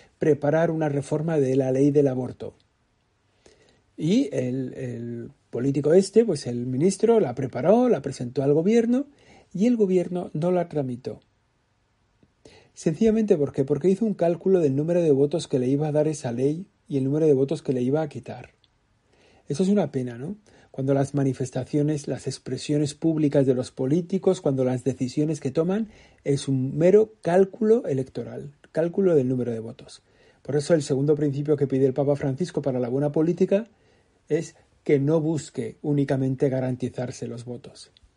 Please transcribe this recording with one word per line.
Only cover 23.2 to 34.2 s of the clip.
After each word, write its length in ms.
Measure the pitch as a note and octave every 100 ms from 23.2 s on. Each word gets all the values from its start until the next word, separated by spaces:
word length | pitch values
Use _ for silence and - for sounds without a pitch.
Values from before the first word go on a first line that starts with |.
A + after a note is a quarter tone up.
| D3 C#3+ C3
de 80 |
los 180 | B2+ B2
políticos, 680 | - C3 E3 E3+ F#3+ F#3+ F3+
cuando 240 | D3 C3
las 220 | B2+ B2 C3+
decisiones 560 | B2+ B2 - D3+ D3+
que 100 | C3
toman, 380 | D#3+ E3 G3+ G#3+ - - _
es 240 | C#3+ C#3+ -
un 300 | C3 C3 C#3+
mero 360 | F3 G#3 A3 -
cálculo 640 | E3 F3+ F#3+ - G#3+ A#3 C#4+
electoral, 680 | C3 B2+ - A#2 A#2 C#3+ - _
cálculo 440 | D#3 E3+ F#3 F#3 D#3
del 120 | B2+
número 240 | B2+ A#2+
de 80 | A2+
votos. 420 | A2+ B2 - - _ _ _ _
Por 140 | - D3
eso 180 | C#3+
el 80 | E3
segundo 320 | C#3 C3+ D3 D3
principio 420 | D3 C3+ D3 C#3+
que 100 | C3
pide 180 | C3+ C3+
el 80 |
Papa 220 | C3+ C#3 C#3
Francisco 460 | C#3+ C3 F3 D3+
para 180 | C#3+ B2
la 80 | A#2+
buena 240 | C3+ D3
política 560 | D3+ D#3 E3+ F#3+ G3+ A#3 _ _ _ _ _